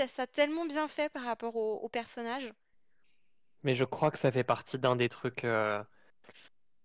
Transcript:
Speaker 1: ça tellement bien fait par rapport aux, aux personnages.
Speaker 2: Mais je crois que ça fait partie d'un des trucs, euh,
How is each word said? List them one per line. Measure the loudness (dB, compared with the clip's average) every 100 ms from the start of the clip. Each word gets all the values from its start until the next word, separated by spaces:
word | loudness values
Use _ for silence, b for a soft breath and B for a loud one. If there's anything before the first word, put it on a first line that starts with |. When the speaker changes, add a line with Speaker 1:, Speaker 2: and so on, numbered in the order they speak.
| -2
Speaker 1:
ça | -2 -4
tellement | 2 2 2
bien | -2 -2 -2
fait | -2 -4
par | -4
rapport | -6 -4 -4 -2
aux, | -2 -2
aux | -4
personnages. | -6 -6 -8 -6 -6 -8 -12 _ -20 -20 -20 -20 -20 -20 -20 _ -4
Speaker 2:
Mais | 0
je | 2
crois | 2 2 0
que | 4
ça | 2
fait | 4
partie | 2 0 -2 0
d'un | 2
des | 4 2
trucs, | 0 -6 -4
euh, | 0 2 2 0 -6 b b _ B B B -20 _ -20